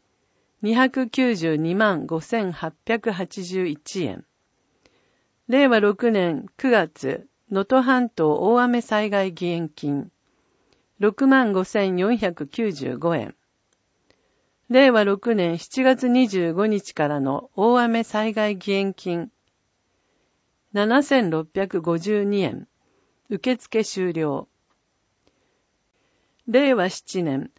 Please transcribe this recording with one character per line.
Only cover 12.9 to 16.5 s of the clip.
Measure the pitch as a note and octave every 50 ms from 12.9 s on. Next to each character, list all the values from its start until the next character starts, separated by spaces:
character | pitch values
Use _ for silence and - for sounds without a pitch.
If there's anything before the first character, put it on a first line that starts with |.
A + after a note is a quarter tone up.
| B2+
五 | B2+ D3+ E3+ E3+
円。 | C#3 G#2 - - _ _ _ _ _ _ _ _ _ _ _ _ _ _ _ _ _ _ _ _ _ _ _ _ _ _ _
令 | A#3+ B3+ C#4 C4
和 | A#3+ A3 G#3
六 | G3+ G3 G3 - A#3+ A3+
年 | G3+ F3 E3+ E3 E3+
七 | - - - C4 C4
月 | B3+ C4 B3+ B3+
二 | B3 A#3+ B3+ B3+
十 | G#3 F#3+ F#3 E3+ E3